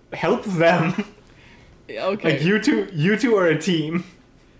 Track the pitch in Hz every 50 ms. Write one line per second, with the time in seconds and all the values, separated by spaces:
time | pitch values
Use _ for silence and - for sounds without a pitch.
0 | _ _ - - - 160 214 233 - 220 185 160 165 165 180 170 160 170 185 -
1 | 202 - - - - - - - - - - - - - - - _ - 127 107
2 | 139 190 202 220 - - 147 135 147 180 208 214 - 294 262 220 196 - 185 156
3 | 147 190 214 208 - 233 220 196 180 165 156 156 - 202 175 160 147 156 170 180
4 | 180 - - - - _ _ _ _ _ _ _